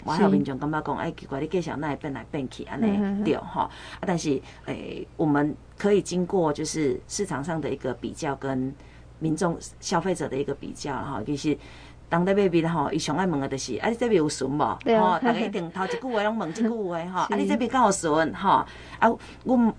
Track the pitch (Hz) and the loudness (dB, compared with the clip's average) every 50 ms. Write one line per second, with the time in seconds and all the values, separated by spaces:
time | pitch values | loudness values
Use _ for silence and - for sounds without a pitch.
0 | - - 156 170 185 - 190 147 139 139 135 127 143 147 156 151 147 143 139 80 | -6 -2 2 4 6 6 6 4 2 0 -2 -2 -2 -2 -2 -2 -2 -2 -4 -2
1 | - 165 165 - - - 139 135 151 156 - 185 160 160 110 131 156 151 139 127 | -4 -6 -6 -8 -10 -8 -6 -4 -4 -2 -2 -2 -2 -2 -4 -4 -4 -4 -6 -6
2 | - 151 135 120 110 - - 151 131 123 - - - - 101 139 226 214 202 208 | -6 -8 -8 -8 -10 -8 -6 -6 -6 -6 -8 -12 -12 -10 -4 0 0 2 2 2
3 | 202 196 202 202 - 165 135 - - - - - - - - - - - - - | 0 0 0 0 0 0 0 0 -2 -6 -2 -2 -2 -2 -4 -14 -16 -16 -12 -6
4 | - 196 175 165 165 156 135 - - - - - - - 135 - - - - - | -2 0 0 0 2 0 0 0 -2 -8 -20 -14 -10 -8 -8 -8 -8 -10 -10 -10
5 | - - - - 170 151 143 147 147 151 - - - - - - - 202 208 190 | -12 -12 -2 0 2 4 4 4 2 2 -2 -6 -12 -20 -10 0 2 4 4 4
6 | - - 175 180 180 170 196 190 165 151 147 - 156 151 - 156 151 135 123 - | 2 0 -2 -2 0 2 2 2 2 2 0 -2 -4 -4 -2 0 0 0 0 -2
7 | - - - - 202 - 160 127 143 175 165 160 139 120 131 143 - 131 117 - | -6 -8 -6 -6 -4 -4 -4 -4 -4 -4 -4 -2 -2 -4 -6 -4 -4 -6 -4 -4
8 | - 110 107 - - 147 139 131 - 135 135 127 131 135 135 - - - - - | -6 -8 -6 -4 -4 -4 -4 -4 -4 -2 -2 -2 -2 -4 -6 -10 -18 -20 -20 -20
9 | - - - - 156 160 151 160 190 170 160 - - - - - - - 196 170 | -20 -20 -10 -4 -2 -2 0 2 0 0 0 -2 -8 -16 -16 -12 -4 0 0 0
10 | 160 190 175 165 151 - - 135 143 - 139 - - - - - - 151 131 120 | 2 0 -2 -2 -2 -4 -2 -4 -2 -4 -4 -6 -8 -12 -10 -8 -8 -6 -6 -6
11 | - 139 135 98 107 120 147 139 - 156 143 - - - - - - - - - | -6 -6 -6 -6 -4 -4 -4 -2 0 0 -2 -2 -4 -18 -18 -20 -20 -20 -20 -20
12 | - - - 170 180 196 196 208 202 185 165 170 160 165 170 160 139 - 165 165 | -4 0 0 2 4 4 4 4 4 4 4 4 2 4 2 0 0 0 0 -2
13 | - - 147 165 190 190 160 139 135 135 135 131 - - 117 - - 110 120 - | -2 0 0 0 2 2 0 0 -2 -2 -4 -6 -4 -6 -6 -2 0 -2 0 0
14 | 254 240 220 170 151 151 - - 127 131 139 147 135 113 - - - 262 226 214 | 2 4 4 4 4 4 0 -2 -2 -2 2 2 2 0 0 -2 2 4 4 6
15 | 214 208 175 160 262 240 233 214 233 202 202 208 170 165 175 190 190 190 494 466 | 6 4 4 4 4 2 2 2 0 -2 -2 -4 -4 -4 -4 -4 -4 -2 -4 -4
16 | 269 262 233 202 202 214 226 220 185 156 160 220 233 220 240 226 202 175 175 165 | -4 -2 0 2 2 0 0 0 -4 -4 -2 0 0 0 2 0 -2 -2 -2 -4
17 | 165 180 185 180 156 - 208 202 196 196 196 233 247 226 262 254 240 202 180 - | -4 -4 0 -2 0 0 0 0 2 2 2 0 0 2 4 4 6 4 4 2
18 | - 160 147 160 160 135 - 175 196 190 156 101 - - - - - - - - | 2 2 4 4 2 2 -2 0 2 4 4 4 2 -2 -10 -16 -16 -16 -2 4
19 | - 233 233 - - - - - - 202 254 240 233 220 214 | 4 4 4 2 -8 -18 -18 -8 0 2 4 6 6 4 2